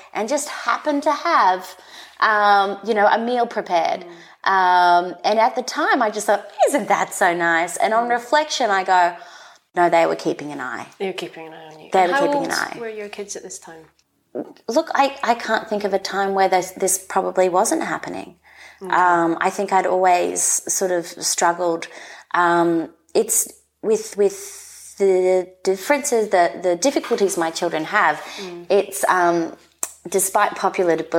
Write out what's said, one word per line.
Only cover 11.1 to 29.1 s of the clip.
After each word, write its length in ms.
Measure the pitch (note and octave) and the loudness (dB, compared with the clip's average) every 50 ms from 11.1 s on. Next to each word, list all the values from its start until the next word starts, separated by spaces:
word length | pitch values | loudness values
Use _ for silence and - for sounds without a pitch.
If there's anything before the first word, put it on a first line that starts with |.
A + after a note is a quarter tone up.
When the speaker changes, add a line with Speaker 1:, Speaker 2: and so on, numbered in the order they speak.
| F3 - - | -8 -8 -10
Speaker 2:
keeping 240 | - - E3 D#3+ D#3 | -12 -12 -14 -18 -16
an 60 | D#3+ | -18
eye 120 | E3 D#3+ D#3 D#3 | -18 -20 -20 -20
on 60 | D#3 | -20
you. 100 | E3 - - | -10 -2 2
Speaker 1:
They 100 | F#3+ F#3 | 2 2
Speaker 2:
And 100 | F3 C4+ | 4 2
Speaker 1:
were 40 | C#4 | 2
Speaker 2:
how 80 | C#4+ | 0
Speaker 1:
keeping 180 | C#4+ C#4+ C#4+ - | 0 0 -2 -2
an 60 | - - | -2 -4
Speaker 2:
old 80 | - | -4
Speaker 1:
eye. 180 | - - - - | -4 -4 -6 -10
Speaker 2:
were 100 | A#3 A3 | -10 -10
your 200 | G#3+ G#3+ G#3 G3+ | -10 -12 -12 -12
kids 260 | - - G3+ G3+ - | -12 -12 -12 -12 -12
at 80 | - - | -14 -14
this 160 | F#3 - - | -16 -18 -18
time? 280 | - E3+ E3 D#3+ D#3 _ _ _ _ _ _ _ _ _ - - - - - _ _ - | -18 -20 -20 -20 -20 _ _ _ _ _ _ _ _ _ -10 -10 -10 -10 -14 _ _ -2
Speaker 1:
Look, 200 | A3+ D#4 E4 - - | -2 -2 -2 0 0
I, 220 | - C#4 C4+ - - - | 0 0 0 0 -4 -2
I 100 | A3 A#3+ | -2 -2
can't 340 | A#3 - - A3 - - - | -2 -2 -2 -2 -2 -2 -4
think 140 | G#3+ G3+ G#3 | -6 -4 -2
of 80 | G3 G3 | 0 -2
a 40 | F#3+ | -2
time 360 | G3 - - G3 G3 G3 G3 | -2 -2 -4 -2 -2 0 2
where 140 | G3 F#3+ F#3 | 2 2 4
this, 220 | F#3+ F3+ F3 F3+ - | 4 2 0 -2 -6
this 240 | - F#3+ F3+ - - | -4 -2 -2 -2 -2
probably 500 | - - - F#3+ F3+ F#3 F3+ F#3 F#3 F#3 | -4 -4 -2 -2 -2 0 2 2 2 4
wasn't 340 | E3+ F#3 A3+ - E4 - A3+ | 4 2 2 2 0 -2 -2
happening. 540 | F3+ D#3 D#3+ - - - - - - - _ _ _ - - - - - - F#3+ | -4 -6 -6 -8 -8 -10 -12 -12 -14 -18 _ _ _ -20 -20 -20 -20 -20 -14 -6
Speaker 2:
Okay. 120 | F3+ - | -2 2
Speaker 1:
Um, 420 | E3+ F3+ F3+ F3 E3+ E3+ E3 E3 - | 2 4 4 4 4 2 0 0 0
I 100 | - F#3+ | -2 -2
think 220 | F#3+ - G3 F#3+ G3 | -2 -2 -4 0 0
I'd 140 | F#3 F3+ | 0 2
always 540 | - F#3 F#3 F#3 F#3 F3 F3+ F3 F3+ F3+ F3+ - - - - - - - | 2 2 2 4 4 4 4 2 0 -2 -2 -2 -2 -2 -2 -4 -4 -4
sort 180 | - G3 F3+ F3+ | -2 -2 0 0
of 140 | E3+ E3 | -2 -4
struggled. 840 | - - - E3+ - - - F3+ E3+ E3+ F3 F3+ E3+ E3 E3 - - - - - - - - - _ - | -6 -10 -8 -6 -4 -2 0 2 2 2 0 0 -2 -2 -2 -4 -10 -16 -18 -20 -20 -20 -20 -14 _ -2
Um, 560 | F3 F3 F3 F3 F3 E3+ E3+ E3 E3 D#3+ - - _ _ _ - | 0 2 4 4 4 4 2 2 0 -2 -4 -10 _ _ _ -2
it's 340 | G3 A3 A3+ - - - - - _ _ _ _ _ - | -2 0 0 0 -2 -4 -4 -8 _ _ _ _ _ -2
with, 340 | G#3 A3 G#3+ - - - | -2 0 -2 -2 -6 -2
with 800 | G3 G3+ G3 G3+ - - - - - - - - - - - - - | 0 0 0 0 -4 -16 -16 -18 -18 -20 -20 -20 -20 -20 -14 -4 0
the 500 | G3 G3 F#3 F#3 F#3 F#3 F#3 F#3 F3+ F#3 - _ - | 2 2 4 4 4 4 2 2 0 -4 -10 _ -2
differences, 640 | F#3+ F#3+ G3 - - D4 C#4 - - B3 A3+ G#3+ G#3 | -2 -2 -2 0 0 0 0 0 0 0 0 0 2
the, 220 | G3+ F3+ F3 - - - F#3 | 4 4 4 2 0 -2 -2
the 140 | F3+ F3 | -2 0
difficulties 600 | F3 - C#4 - D#4+ D#4+ - A#3 G3+ G3+ F3+ - | 0 0 -2 -2 -2 -2 -2 -2 0 0 0 0
my 140 | F3 E3 E3 | 0 -4 -4
children 340 | E3 - F3+ E3+ E3 D#3 D#3 | -4 -4 -4 -2 -2 -4 -4
have, 320 | - G3+ G#3+ F#3 D#3+ D3 D3+ - - - - | -2 0 2 2 2 2 0 -4 -14 -14 -12
Speaker 2:
Mm. 260 | G3 F3+ F3 F3 F3 - | -12 -12 -14 -10 -4 0
Speaker 1:
it's, 360 | F#3+ G3+ F#3+ - - - - | 2 2 2 0 -4 -6 -2
um, 480 | - | 0